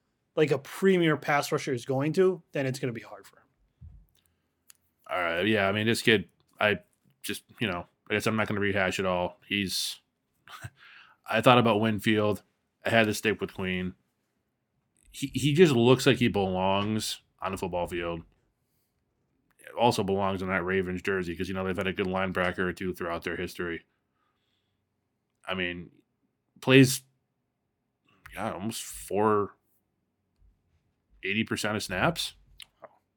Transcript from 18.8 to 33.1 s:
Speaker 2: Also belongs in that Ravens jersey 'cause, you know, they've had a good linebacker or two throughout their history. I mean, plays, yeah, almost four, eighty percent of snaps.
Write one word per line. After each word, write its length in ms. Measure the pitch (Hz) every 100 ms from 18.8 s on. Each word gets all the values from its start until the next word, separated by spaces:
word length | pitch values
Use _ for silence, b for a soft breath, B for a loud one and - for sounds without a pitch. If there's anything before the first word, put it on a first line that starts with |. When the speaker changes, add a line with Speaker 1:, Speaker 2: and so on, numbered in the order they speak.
| _ _ _ _ _ _ _ _ 73 80
Speaker 2:
Also 240 | 117 117
belongs 380 | 95 98 98 95
in 80 | 92
that 160 | 92 87
Ravens 360 | 95 90 92
jersey 340 | - - 170 85
'cause, 120 | 95
you 60 |
know, 100 | 95 95
they've 120 | 92
had 100 | 135
a 60 |
good 140 | 92 95
linebacker 520 | 92 95 90 90 87
or 140 | 92
two 200 | 85 92
throughout 300 | 87 87 85
their 140 | 90 85
history. 480 | 87 - 90 85 - _ _ _ _ _ _ _ _ _ _ _ _ _ _ _ -
I 60 |
mean, 380 | 92 90 87 85 - _ _ _ _ _ _
plays, 420 | - 131 131 - - _ _ _ _ _ _ _ _ _ _ _ - -
yeah, 160 | 104
almost 300 | 85 101 -
four, 720 | - - - 98 107 104 196 - _ _ _ _ _ _ _ _ _ _ _ _ _ _ _ _
eighty 200 | 95 104 107
percent 320 | 110 104 107
of 60 |
snaps. 500 | - 90 131 175 - - _ - - _ - _ _